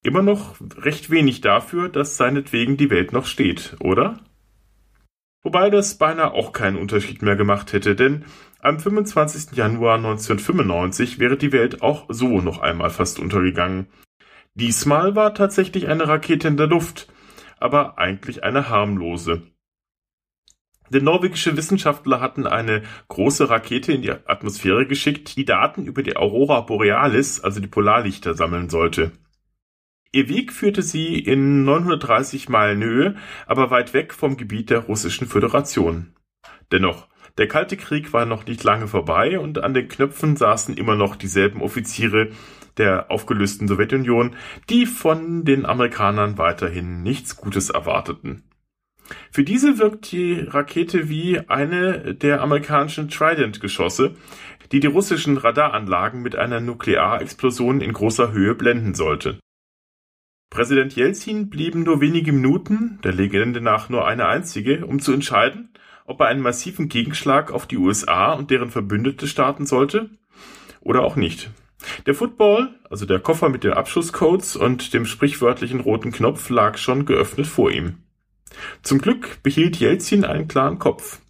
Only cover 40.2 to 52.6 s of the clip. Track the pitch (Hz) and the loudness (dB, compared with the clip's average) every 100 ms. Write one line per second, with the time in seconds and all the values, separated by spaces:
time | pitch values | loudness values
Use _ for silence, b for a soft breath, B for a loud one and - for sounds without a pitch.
40.2 | 156 147 110 113 - - 113 104 101 - | 0 2 2 2 -2 -4 0 2 0 -2
41.2 | 95 95 98 107 98 127 107 - 113 107 | -2 2 2 0 -6 -6 -8 -2 0 2
42.2 | 110 B B B B - 104 92 - 101 | 0 B B B B 0 2 2 -2 -6
43.2 | - 104 101 - 104 98 110 135 123 117 | -2 0 0 -2 -2 0 2 0 2 2
44.2 | 120 117 B B - 240 240 - 165 160 | 2 -4 B B 0 2 2 0 0 0
45.2 | 165 170 160 139 101 123 120 - 101 104 | -2 -2 2 2 2 0 0 2 0 2
46.2 | 104 101 82 87 87 87 87 87 90 131 | 0 0 -2 0 -4 -4 -6 -6 -4 -6
47.2 | - - 104 98 - - 85 98 - - | -8 -12 -6 -4 -2 -4 -2 -4 -4 -10
48.2 | - - _ _ _ _ _ _ B B | -10 -14 _ _ _ _ _ _ B B
49.2 | B - 143 233 285 240 214 214 - 180 | B -2 0 2 2 4 2 0 -10 -4
50.2 | 175 175 165 143 143 170 165 185 151 156 | -2 -4 -2 -2 -2 -4 0 0 -2 -4
51.2 | 175 175 - 101 180 180 185 165 151 - | -2 -2 -2 -2 0 0 -2 -2 -6 -2
52.2 | 143 143 143 147 | 0 2 2 0